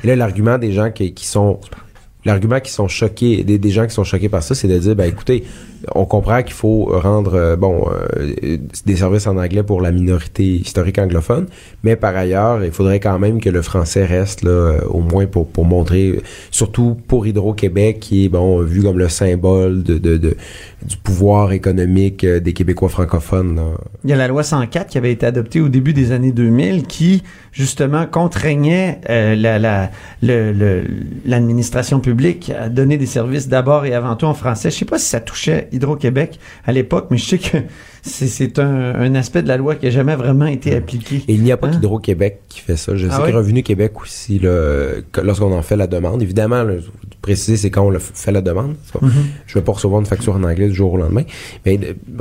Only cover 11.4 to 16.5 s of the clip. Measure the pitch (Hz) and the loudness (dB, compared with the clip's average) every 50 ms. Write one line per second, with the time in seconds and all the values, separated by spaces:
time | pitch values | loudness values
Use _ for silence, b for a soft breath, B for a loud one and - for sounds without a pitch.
11.4 | 185 - B B B B B B - 113 113 107 113 101 90 95 92 90 92 98 | -2 -6 B B B B B B 0 0 0 2 0 0 0 0 0 0 2 2
12.4 | 107 117 120 107 95 82 80 - 95 95 98 101 101 104 92 92 101 107 117 110 | 2 2 2 0 -2 -2 0 2 2 2 2 2 2 0 0 2 2 2 0 0
13.4 | - 98 87 87 82 - - 92 82 80 - 98 95 85 90 92 98 98 - - | 0 0 0 0 0 0 0 0 0 0 2 2 2 2 2 0 0 -2 -4 -2
14.4 | 98 90 87 87 85 82 78 80 - 90 87 87 85 85 85 98 98 95 - 87 | 0 2 2 4 4 2 2 2 0 0 0 0 0 2 2 2 2 2 0 -2
15.4 | 80 - - 85 82 85 90 87 82 80 85 95 98 92 - - B B B B | -2 -2 0 0 2 4 4 2 2 2 2 2 2 2 0 -2 B B B B
16.4 | B B | B B